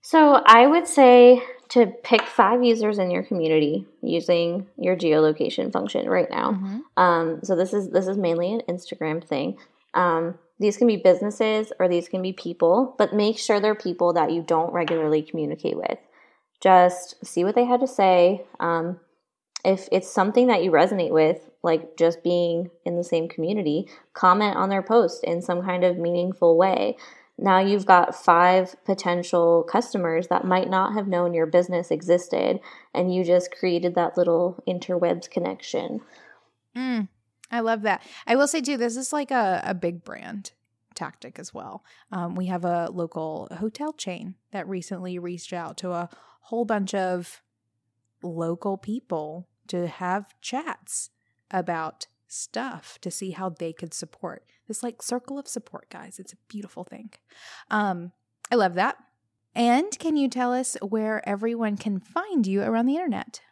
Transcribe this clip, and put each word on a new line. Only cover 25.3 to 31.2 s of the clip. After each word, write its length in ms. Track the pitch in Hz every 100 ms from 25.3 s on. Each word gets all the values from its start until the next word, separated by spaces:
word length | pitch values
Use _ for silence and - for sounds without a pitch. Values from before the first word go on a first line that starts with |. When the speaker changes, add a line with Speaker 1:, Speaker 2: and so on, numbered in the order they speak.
| 170
Speaker 1:
some 180 | 180 175
kind 220 | 185 180
of 160 | 180 180
meaningful 580 | 170 175 180 180 170 165
way. 400 | 190 185 101 - - - _ -
Now 220 | 196 190
you've 260 | 196 202 196
got 300 | 180 - -
five 600 | - 170 180 185 185 -
potential 760 | - 190 180 175 175 175 170 170
customers 680 | 165 208 254 202 170 165 180
that 140 | 180
might 280 | 185 185 185
not 240 | 185 190 208
have 120 | 196
known 280 | 175